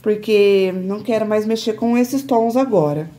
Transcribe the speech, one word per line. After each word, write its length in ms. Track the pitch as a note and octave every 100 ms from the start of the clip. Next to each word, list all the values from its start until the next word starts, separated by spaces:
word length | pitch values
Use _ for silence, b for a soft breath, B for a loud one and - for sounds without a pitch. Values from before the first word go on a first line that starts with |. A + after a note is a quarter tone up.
Porque 680 | G#3+ G#3 G#3+ G#3 G3+ G3 F#3+ F#3
não 180 | F#3 G#3
quero 240 | G#3 A3
mais 220 | G#3 G#3+ G#3+
mexer 260 | A3 A3+
com 240 | A3 A#3 A#3+
esses 240 | B3 C#4
tons 340 | - A#3 A3+
agora. 540 | A#3+ C4 G3+ D3+ D3 D#3+